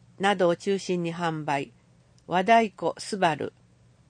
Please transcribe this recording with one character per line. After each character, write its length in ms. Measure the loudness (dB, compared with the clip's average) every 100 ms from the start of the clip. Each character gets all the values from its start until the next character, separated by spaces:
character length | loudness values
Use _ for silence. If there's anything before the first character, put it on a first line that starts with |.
| _ -2
な 160 | 0 2
ど 140 | 2
を 60 | 2
中 240 | -2 -4
心 240 | -2 -4
に 100 | -4
販 300 | -4 -4 -4
売、 300 | -4 -4 -4 _ _ _ _ _ -4
和 140 | -2
太 240 | 4 4
鼓 300 | 4 -2 -6 -4
ス 200 | -8 0
バ 180 | 0 0
ル、 180 | -6 -10 _ _ _ _